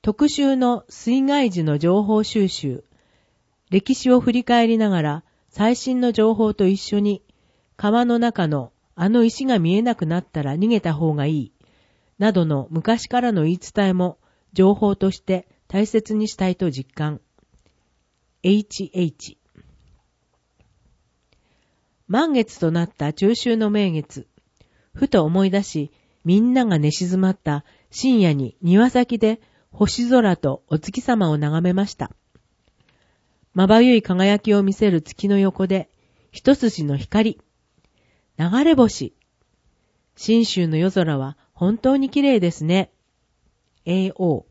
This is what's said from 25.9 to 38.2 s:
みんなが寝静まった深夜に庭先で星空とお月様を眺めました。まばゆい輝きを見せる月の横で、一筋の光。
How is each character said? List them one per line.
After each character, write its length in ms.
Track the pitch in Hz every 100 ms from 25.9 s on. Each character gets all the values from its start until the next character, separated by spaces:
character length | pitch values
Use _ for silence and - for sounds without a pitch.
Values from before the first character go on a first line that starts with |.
| _ _ _
み 160 | 160 196
ん 140 | 240
な 100 | 262
が 160 | 233 165
寝 100 | 147
静 260 | - 180 185
ま 140 | 190
っ 80 | 190
た 260 | - 147 - _ _
深 260 | - 262 240
夜 140 | 180
に 240 | 143 127 _
庭 280 | 170 190 247
先 280 | 247 247 233
で 220 | 220 220 _ _ _
星 340 | - 202 - 240
空 280 | 254 214 175
と 260 | 139 - _
お 100 | 156
月 220 | - 247
様 300 | - 233 175
を 80 | 151
眺 240 | 147 160
め 100 | 180
ま 140 | 185 196
し 80 |
た。 160 | - 143 - _ _ _ _ _ _ _ _ _ _ _ _ _
ま 120 | 185 190
ば 140 | 220
ゆ 140 | 247
い 80 | 233
輝 360 | 208 180 196 208
き 160 | 220
を 80 | 202
見 120 | 196
せ 160 | 196 214
る 100 | 170
月 280 | - - 202
の 100 | 202
横 280 | 196 - 190
で、 220 | 190 - _ _ _ _
一 240 | - -
筋 300 | 277 226 -
の 120 | 147 139
光。 440 | - 208 220 - _ _ _ _ _ _ _ _